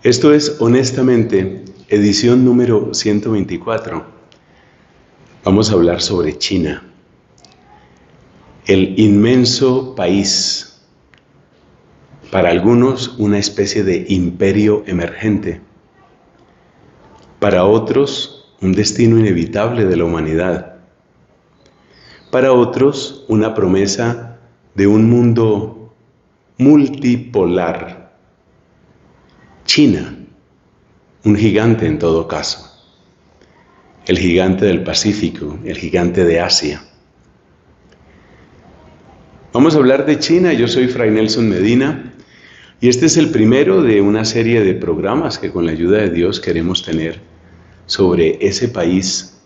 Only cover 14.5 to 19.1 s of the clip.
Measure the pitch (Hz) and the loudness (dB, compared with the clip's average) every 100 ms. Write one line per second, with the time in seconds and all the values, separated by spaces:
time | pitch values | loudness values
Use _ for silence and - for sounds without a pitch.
14.5 | 98 107 104 - 90 82 - 110 101 92 | 2 2 0 -2 -6 -6 -6 -4 -2 -4
15.5 | 82 - _ _ _ _ _ _ _ _ | -10 -14 _ _ _ _ _ _ _ _
16.5 | _ _ _ _ _ - - - _ 101 | _ _ _ _ _ -20 -20 -20 _ 0
17.5 | 92 92 113 110 120 139 135 - - _ | 2 4 2 2 0 0 -4 -10 -14 _
18.5 | _ 95 92 104 - 117 | _ -2 0 -2 2 4